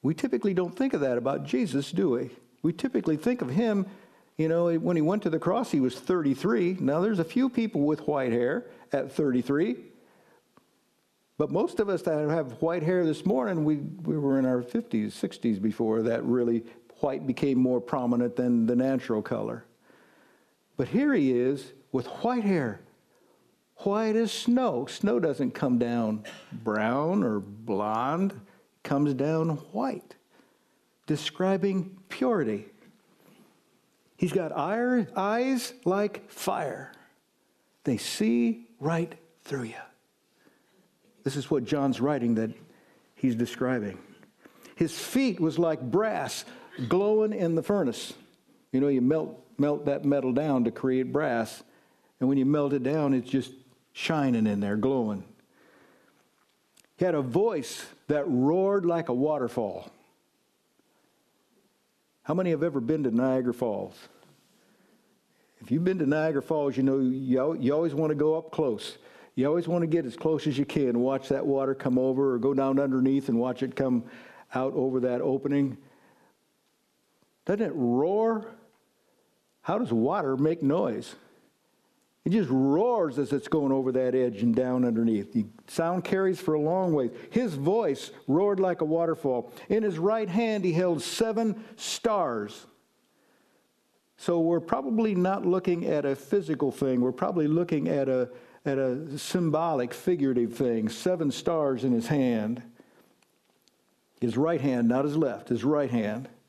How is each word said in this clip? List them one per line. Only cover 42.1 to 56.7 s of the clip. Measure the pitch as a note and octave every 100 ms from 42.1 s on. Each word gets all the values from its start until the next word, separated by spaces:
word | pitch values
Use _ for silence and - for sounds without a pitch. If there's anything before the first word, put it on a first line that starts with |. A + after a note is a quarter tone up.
| C#3+ A#2 A2
that | A2 - - _ _ _ _ _
he's | C3 A2+
describing. | A#2 - B2+ B2+ G#2 F#2 - - - _ - _ - -
His | E3 -
feet | - C4 C4+ F3+
was | D#3+ D3+
like | E3+ D#3
brass | B2+ E3+ A3 E3 C3 - - - - - B2
glowing | F3+ G3+ G#3+ G#3+
in | G#3 F3 D#3+
the |
furnace. | D#3+ G3+ D3 A2 - - - _ _ _ _
You | C3
know, | C#3+
you | C3+
melt, | B2 D#3 D#3 - - -
melt | C#3+ D3 D3
that | C#3
metal | D3 C#3+ B2+
down | B2+ D3+ C3+ A#2
to |
create | A2+ C3 B2+ B2+
brass. | C#3+ D3+ A#2 A2 - - _ _ _ _ _
And | C3
when | C#3
you | C3
melt | D3 C#3+
it | C#3
down, | B2 D#3 C#3+
it's | C3 A#2+
just | C#3 B2 - - _ _
shining | - - D#3+ C#3 A#2 A2
in | G2+
there, | G2+ G#2+
glowing. | C3 C3+ A2 G2+ - - _ _ _ _ _ _ _ _ _ _ _ _ _